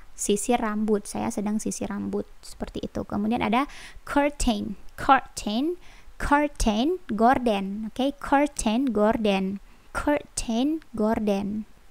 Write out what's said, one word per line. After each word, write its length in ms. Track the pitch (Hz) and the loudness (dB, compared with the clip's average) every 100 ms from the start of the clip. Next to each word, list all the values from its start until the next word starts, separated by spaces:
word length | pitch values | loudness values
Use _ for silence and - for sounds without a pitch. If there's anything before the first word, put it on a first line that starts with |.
| - - | -10 -6
sisir 400 | - 202 - 240 | 0 0 2 2
rambut, 480 | 226 208 214 208 - | 2 0 2 0 0
saya 220 | 214 220 | -6 -4
sedang 320 | 233 208 214 | -2 -2 -2
sisir 320 | - - 196 | -2 -4 -4
rambut, 320 | 202 202 208 - - | -4 -4 -6 -6 -12
seperti 480 | - - - - - | -16 -12 -10 -8 -8
itu. 160 | 202 | -8
Kemudian 400 | 190 - 214 233 | -6 -4 -2 0
ada 240 | 214 226 285 - - - - | 2 0 0 -6 -16 -16 -2
curtain, 720 | - 294 294 - 208 214 202 - - | 2 2 2 0 0 -2 -8 -12 -4
curtain, 800 | - 269 - - - 214 302 359 - - - - | 4 4 4 -8 -4 -2 -2 -4 -8 -18 -18 -4
curtain, 840 | - 285 294 - 233 208 277 370 - | 2 4 2 0 0 2 2 0 -2
gorden. 800 | 208 226 269 240 202 190 202 220 | 4 6 6 4 0 -2 -4 -6
Oke, 240 | - 269 277 | -2 -2 -2
curtain, 720 | - 277 294 - - 220 277 | 2 2 2 0 0 2 2
gorden. 720 | 208 208 233 214 190 190 202 - - - | 4 4 4 2 2 0 -4 -10 -20 -12
Curtain, 880 | - - 294 - - - 226 269 320 - 220 | -4 0 0 -2 -8 -4 0 0 -2 -6 -2
gorden. 680 | 214 226 208 196 196 214 214 - - | 0 2 2 0 0 -6 -8 -14 -16